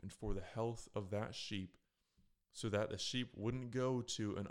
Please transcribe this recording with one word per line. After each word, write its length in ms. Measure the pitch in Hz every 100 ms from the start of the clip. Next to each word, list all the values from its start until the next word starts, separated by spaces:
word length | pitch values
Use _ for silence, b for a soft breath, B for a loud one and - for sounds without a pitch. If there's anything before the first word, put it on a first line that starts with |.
and 100 | 98
for 220 | - 107
the 100 | 95 92
health 340 | 113 117 113 -
of 160 | 104 95
that 240 | 104 -
sheep, 420 | - - 101 95 - _ _ _ _ - _ _
so 180 | - 113
that 180 | 101 110
the 80 | -
sheep 360 | - 127 120 -
wouldn't 340 | 107 127 123
go 300 | 123 127 127
to 340 | 120 - 107 98
an 100 | 101